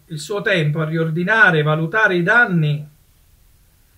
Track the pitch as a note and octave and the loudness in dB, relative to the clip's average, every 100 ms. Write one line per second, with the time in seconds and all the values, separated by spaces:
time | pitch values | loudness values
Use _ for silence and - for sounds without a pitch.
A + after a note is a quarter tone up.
0 | _ D#3 - G3+ - F3+ D3+ D#3+ D#3 E3 | _ -14 -8 -6 -2 0 0 -2 -4 -2
1 | D#3+ D#3+ F3+ A3 F#3+ D#3+ D3+ D#3 D#3+ A3 | -2 -2 0 4 4 4 0 -2 -2 0
2 | G#3+ F3+ F3 A#3 A3+ E3+ D3+ D3 - _ | 0 0 2 2 2 2 0 -2 -8 _
3 | _ _ _ _ _ _ _ _ _ | _ _ _ _ _ _ _ _ _